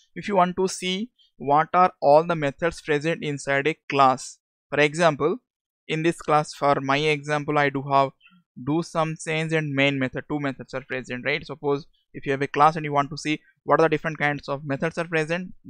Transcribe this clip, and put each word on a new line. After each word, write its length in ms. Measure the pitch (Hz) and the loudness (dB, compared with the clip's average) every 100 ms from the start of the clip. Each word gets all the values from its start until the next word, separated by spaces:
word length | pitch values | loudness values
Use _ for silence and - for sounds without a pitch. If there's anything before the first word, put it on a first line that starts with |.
| _ | _
If 140 | 175 185 | -12 -2
you 80 | 196 | 2
want 200 | 180 180 | 2 2
to 100 | 190 | -2
see 420 | - 185 185 226 _ _ - | -2 -4 -4 -6 _ _ -10
what 320 | 135 147 160 | 0 2 4
are 180 | 180 180 - | 4 4 4
all 220 | 143 151 | 6 6
the 120 | 170 170 | 6 0
methods 440 | 139 - 170 - | -2 -2 -4 -4
present 420 | - 147 156 170 | -2 -2 -2 -4
inside 440 | 151 143 - 139 147 | -6 -6 -2 0 0
a 80 | 160 - | -2 -2
class, 480 | 139 135 127 - - _ _ - | 4 6 4 -2 -18 _ _ -6
for 100 | 151 | 2
example, 580 | 147 151 170 135 147 240 _ _ _ _ - | 2 4 2 2 -2 -2 _ _ _ _ -8
in 160 | 156 | -2
this 180 | 165 - | -2 -2
class, 320 | - 151 151 | 0 0 0
for 220 | - 143 139 | -2 2 2
my 180 | 135 139 | 2 0
example, 600 | 151 147 143 151 143 147 | 0 -2 -2 -4 -2 0
I 120 | 143 | 0
do 120 | 135 139 | 0 0
have 200 | 139 135 - _ _ _ - | 2 2 -2 _ _ _ -12
do 200 | 127 160 | -4 -2
some 320 | 165 165 160 160 170 | -2 -4 -4 -4 -6
change 280 | 156 160 | -4 -2
and 200 | 160 151 | -2 -2
main 240 | 135 139 139 | 2 2 2
method, 280 | 131 143 - | -2 -6 -6
two 100 | 151 | -4
methods 360 | 143 127 120 131 | -4 -6 -10 -12
are 60 | |
present, 440 | 135 131 117 123 135 | -8 -10 -8 -8 -4
right? 180 | 156 | -6
Suppose 440 | 151 139 147 143 - _ _ | -6 -8 -4 -4 -4 _ _
if 140 | - 147 | -12 -4
you 40 | |
have 100 | 135 | -4
a 40 | 139 | -2
class 280 | 143 151 165 | 4 4 4
and 100 | 151 | -4
you 80 | |
want 160 | 143 139 | -2 -2
to 80 | 147 | -4
see 220 | 151 151 _ _ | -6 -6 _ _
what 160 | - 147 | 0 4
are 60 | 160 | 4
the 40 | |
different 300 | 151 165 151 | 2 -4 -4
kinds 280 | 147 143 - | -4 -4 -8
of 140 | 139 151 | -8 -6
methods 340 | 135 165 170 | -4 -4 -4
are 80 | 170 | -4
present, 460 | 160 156 175 180 - | -2 -2 -4 -8 -14